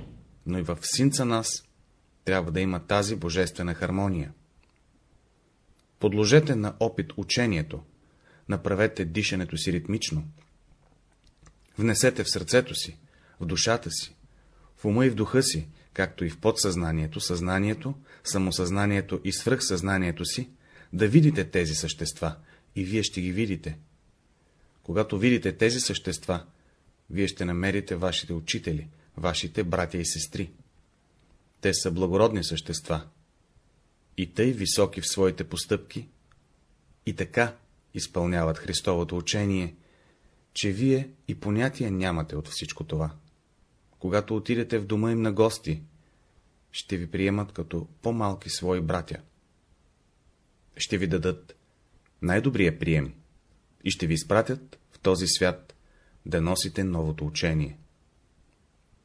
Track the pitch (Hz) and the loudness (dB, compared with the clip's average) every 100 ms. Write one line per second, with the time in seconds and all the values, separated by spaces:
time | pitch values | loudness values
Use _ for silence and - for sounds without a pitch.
0 | - - - - - 90 82 82 - - | -14 -16 -20 -12 -4 -4 -2 -4 -2 2
1 | 135 139 123 113 113 - - _ _ _ | 2 4 0 0 -2 -6 -10 _ _ _
2 | _ _ - 95 85 82 95 90 - 101 | _ _ 0 0 0 0 0 -2 0 0
3 | 101 107 85 85 87 - 87 82 90 95 | 2 -2 -2 0 0 0 -4 -2 -2 0
4 | 101 90 73 - _ _ _ _ _ _ | 0 0 -4 -10 _ _ _ _ _ _
5 | _ _ _ _ _ _ _ _ _ _ | _ _ _ _ _ _ _ _ _ _
6 | 107 101 107 143 151 123 104 - 113 - | 2 4 8 8 6 0 0 0 0 0
7 | 87 - 98 - 120 87 78 73 - _ | -6 -6 -2 2 2 2 -2 -8 -14 _
8 | _ _ _ - - 101 - 98 110 - | _ _ _ -20 -4 -4 0 2 2 2
9 | 85 85 101 95 90 80 - 85 78 107 | -2 0 0 -2 -2 -4 -2 -2 -2 -2
10 | - 78 78 - _ _ _ _ _ _ | -2 -4 -4 -14 _ _ _ _ _ _
11 | _ _ _ _ - _ _ - 110 104 | _ _ _ _ -20 _ _ 0 2 4
12 | 127 123 104 95 87 123 123 - - - | 4 4 -2 -2 4 2 2 -6 -8 -12
13 | - _ _ _ 85 87 - 113 87 82 | -20 _ _ _ -4 0 2 0 -2 -8
14 | - - - - _ _ - - 107 107 | -8 -16 -20 -20 _ _ -20 -6 0 4
15 | 131 107 104 131 131 80 78 - - - | 4 2 2 2 2 0 -6 -14 -14 -4
16 | 95 - 87 80 107 110 101 87 82 80 | -4 -2 -6 0 0 2 0 0 0 0
17 | 78 78 - 87 90 95 101 110 131 139 | -2 -4 -4 -2 0 0 0 -2 -6 -10
18 | - - - 98 95 85 90 98 104 101 | -14 -14 -4 0 0 0 0 2 2 2
19 | 95 92 95 95 - 131 - 92 95 95 | 0 -4 -4 -2 0 0 0 -2 0 2
20 | 90 80 85 - 127 - _ - - 87 | 0 -2 -4 -6 -8 -12 _ -20 -10 0
21 | 107 135 151 98 85 95 85 78 80 - | 6 8 8 4 0 0 0 -2 -4 -6
22 | 78 - 80 78 - - _ - 92 107 | -8 -4 -4 -6 -16 -20 _ -6 -2 -2
23 | 101 - 90 90 113 87 80 78 - _ | -2 -2 -4 -2 -2 -2 -6 -10 -16 _
24 | _ _ _ _ _ _ _ _ - 87 | _ _ _ _ _ _ _ _ -4 -2
25 | 107 101 117 123 98 82 110 127 - 98 | 0 2 4 4 2 2 2 2 -2 -4
26 | - 85 - 87 - _ _ _ _ _ | -4 -6 -4 -4 -4 _ _ _ _ _
27 | _ 87 95 - 90 87 95 98 - 85 | _ -2 -2 0 -2 0 0 0 -2 -2
28 | 90 85 - 85 80 - - 78 78 - | 0 -2 -4 -6 -4 -6 -4 -6 -6 -18
29 | _ - 87 82 87 - 90 90 85 90 | _ -4 -2 -2 -4 -4 -2 0 -2 -2
30 | 82 82 - - 95 - - _ _ _ | -4 -6 -8 -8 -8 -10 -20 _ _ _
31 | _ _ _ _ _ _ 98 87 95 85 | _ _ _ _ _ _ 0 0 -2 0
32 | 92 95 110 107 80 80 - 82 - 80 | 2 6 4 4 -2 -6 -4 -8 -4 -4
33 | 78 _ _ _ _ _ _ _ _ _ | -6 _ _ _ _ _ _ _ _ _
34 | _ - 87 - 120 120 95 - 98 - | _ -6 -6 2 2 2 -2 2 2 0
35 | 82 - 95 85 - 85 - 104 - - | -4 2 2 2 -6 -6 -2 -2 -2 -12
36 | - _ _ _ _ _ _ _ _ _ | -14 _ _ _ _ _ _ _ _ _
37 | - 92 90 - 120 - _ _ _ - | -8 -6 -2 2 0 -2 _ _ _ -10
38 | - - 87 87 82 80 - 87 - 87 | -6 -2 0 2 0 -2 -2 -2 0 0
39 | 85 87 85 107 101 95 87 80 _ _ | 0 -4 -2 0 2 0 -2 -8 _ _
40 | _ _ _ _ _ - 104 95 131 131 | _ _ _ _ _ -4 -2 0 2 2
41 | 135 - - - 104 104 131 139 117 95 | 0 -12 -8 -4 0 2 0 0 -2 0
42 | 92 82 78 76 76 - 76 - 78 80 | 0 0 -2 -6 -8 -10 -10 -10 -6 -2
43 | 78 - - _ _ _ _ _ _ _ | -4 -6 -20 _ _ _ _ _ _ _
44 | 92 101 104 107 - 120 117 117 101 104 | 0 0 0 -4 0 0 2 -2 0 0
45 | 113 113 110 101 110 - - 156 - _ | 2 2 0 4 2 2 -4 -6 -6 _
46 | _ _ _ _ _ _ _ - - 95 | _ _ _ _ _ _ _ -14 -6 -6
47 | 85 90 95 101 101 - 80 85 78 - | -4 0 2 2 -2 -8 -6 -6 -8 -6
48 | 113 117 104 95 - - 90 92 82 87 | -2 0 0 -2 -8 -6 -2 0 0 -2
49 | 85 78 - _ _ _ _ _ _ _ | -4 -10 -12 _ _ _ _ _ _ _
50 | _ _ _ _ _ _ _ - - 101 | _ _ _ _ _ _ _ -10 -2 -2
51 | 90 87 87 87 - - _ _ _ _ | 0 0 0 -2 -10 -20 _ _ _ _
52 | _ _ 85 95 135 113 90 78 - 78 | _ _ 0 2 2 4 4 4 2 2
53 | 67 - _ _ _ _ _ _ 95 - | 0 -8 _ _ _ _ _ _ -4 -2
54 | 85 156 - 101 113 127 - - _ - | 0 0 2 2 2 -4 -8 -20 _ -2
55 | 98 92 90 - 90 90 - - _ _ | 2 2 2 2 2 0 -10 -20 _ _
56 | _ _ - 82 82 92 98 92 95 85 | _ _ -4 0 2 0 -2 -2 -2 0
57 | 78 78 76 - 87 80 71 - - _ | -2 -2 -4 -2 0 0 0 -6 -20 _
58 | _ _ _ _ _ _ _ _ _ _ | _ _ _ _ _ _ _ _ _ _